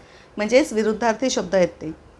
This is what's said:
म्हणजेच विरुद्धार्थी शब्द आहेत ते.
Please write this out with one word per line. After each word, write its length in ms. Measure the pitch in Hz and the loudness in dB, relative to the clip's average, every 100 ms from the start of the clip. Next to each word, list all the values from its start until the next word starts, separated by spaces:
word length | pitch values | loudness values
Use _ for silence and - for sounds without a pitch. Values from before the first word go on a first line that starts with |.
| - - - - | -20 -20 -16 -8
म्हणजेच 360 | 214 247 - | 2 2 2
विरुद्धार्थी 560 | 220 214 214 233 220 262 | 0 -2 0 -2 0 -2
शब्द 260 | 240 185 | -2 0
आहेत 120 | 190 175 | 2 2
ते. 240 | - 156 160 - | -2 -14 -14 -20